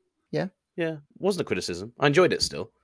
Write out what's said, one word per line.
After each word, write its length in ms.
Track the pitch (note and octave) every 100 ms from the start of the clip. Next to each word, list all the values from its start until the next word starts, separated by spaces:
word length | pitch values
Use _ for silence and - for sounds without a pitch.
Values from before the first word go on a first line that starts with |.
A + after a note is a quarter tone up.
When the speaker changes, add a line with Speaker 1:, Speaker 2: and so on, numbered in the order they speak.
| _ _ -
Speaker 1:
yeah." 160 | D3+ F#3 _ _ -
Speaker 2:
Yeah, 200 | E3 D#3 - -
wasn't 220 | F#3 F3+
a 20 |
criticism. 500 | - F#2+ - E2+ A2 -
I 100 | D3
enjoyed 240 | D3 F3+
it 80 | -
still. 280 | - C#2+ - _